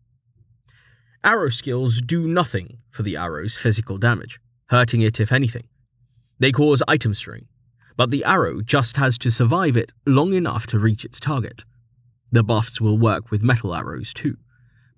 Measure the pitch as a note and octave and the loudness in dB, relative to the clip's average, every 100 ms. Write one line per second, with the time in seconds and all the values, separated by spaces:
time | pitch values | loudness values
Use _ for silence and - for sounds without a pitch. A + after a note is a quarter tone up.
0 | _ _ _ _ _ _ _ _ _ _ | _ _ _ _ _ _ _ _ _ _
1 | _ _ G3 A3 C#3+ - C3+ B2 C3 A#2 | _ _ 0 2 0 -2 -4 -2 0 0
2 | A#2+ E3+ D#3+ F3 - G2+ F2 - _ - | 0 -2 0 0 0 -4 -8 -20 _ -6
3 | G2+ D2+ E2+ D2+ G#2 - A#2 G#2+ - F#2+ | -6 -4 -6 -6 -8 -4 -2 0 -4 -2
4 | A#2+ G#2+ - - _ _ - B2 A#2+ A#2 | 0 0 -6 -20 _ _ 0 2 2 2
5 | A2 A2 G#2 C3 B2 - - _ _ _ | 0 0 0 0 0 -4 -16 _ _ _
6 | _ _ _ - C3+ C#3 D3+ C3+ - D3+ | _ _ _ 0 0 4 4 4 2 0
7 | A2 G2+ - A1 - _ _ _ _ - | 0 -4 -8 -16 -20 _ _ _ _ -2
8 | A#2+ C#3 - F#3 F2+ C#2 A2 C#3+ A#2+ C#3 | 0 0 0 2 0 -2 0 0 0 0
9 | C3+ A#2 B2 A#2 A#2+ F3 E3 A#2+ - _ | 0 0 0 2 2 2 2 0 -2 _
10 | C#3+ C3+ F3+ F#3 E3 A2 - G#2+ A2 G#2+ | 2 4 4 0 0 -4 -2 2 2 0
11 | - - C#3+ C3+ - - - _ _ _ | -6 -8 -4 -4 -6 -12 -20 _ _ _
12 | _ _ - A#2 G#2+ G#2+ A2+ - G#2+ G#2+ | _ _ 0 2 4 0 -2 -2 2 4
13 | A2+ E2 - G#2 A#2+ A#2 F#2+ E2 A#1+ C#2 | 2 0 -2 0 2 0 -2 -6 -8 -10
14 | - - - - _ _ _ _ _ | -12 -6 -6 -6 _ _ _ _ _